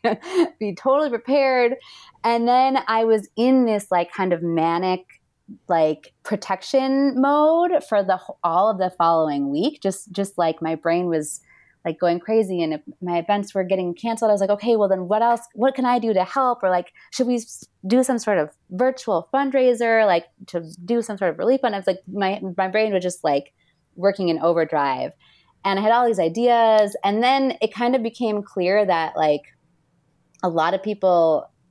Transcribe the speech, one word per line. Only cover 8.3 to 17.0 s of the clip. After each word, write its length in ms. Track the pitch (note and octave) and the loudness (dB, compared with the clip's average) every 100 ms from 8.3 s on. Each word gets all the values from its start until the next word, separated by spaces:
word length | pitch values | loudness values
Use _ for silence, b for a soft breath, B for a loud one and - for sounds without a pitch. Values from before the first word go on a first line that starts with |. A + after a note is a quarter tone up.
| - | -6
all 280 | E3+ E3+ G#3+ | -2 2 2
of 80 | G3 | 2
the 100 | F#3 - | -2 0
following 540 | E3+ E3 D#3 C#3+ C#3 | 2 2 2 -2 -2
week. 320 | D3 B3 D4+ | -2 -2 -2
Just, 280 | G3 F#3 - | -6 -6 -8
just, 260 | F#3+ G3 - | -6 -6 -2
like, 240 | E3 D#3+ | -2 -2
my 140 | E3 D#3+ | -6 -4
brain 320 | E3+ F3 F3+ | -2 -2 0
was, 340 | D#3+ D3+ - b b b b | -2 -4 -12 b b b b
like, 140 | E3+ E3 | -8 -2
going 220 | F3 F3 | -2 -2
crazy, 420 | - A3 F#3+ F3+ | 0 0 0 -2
and 120 | D#3+ | -4
if 60 | D3+ - - | -6 -10 -12
my 180 | F3+ E3+ | -4 -4
events 340 | E3 G3+ G3+ | -2 -4 -4
were 120 | G3 | -4
getting 280 | F3+ F#3+ F3+ | -2 -2 -4
canceled, 380 | F3 A#3 A3+ A3 | -6 -6 -2 2
I 20 | |
was 80 | G3+ | 2
like, 100 | G3 | 0
"Okay, 260 | G#3 A3+ A3 | -2 0 2
well, 120 | G3 | 2
then 200 | F#3 F3+ | 0 0
what 120 | G#3+ | 0
else, 200 | A#3 A#3 - | 2 0 -4
what 200 | - C4 | -2 -2
can 100 | C4+ | 0
I 140 | B3 B3 | 0 0
do 160 | A3+ | 0
to 100 | F#3+ | 0
help?" 380 | F3+ C#4 B3+ A#3+ | 0 0 0 0
Or, 80 | F#3+ | 0
like, 220 | F3+ - _ | -2 -4 _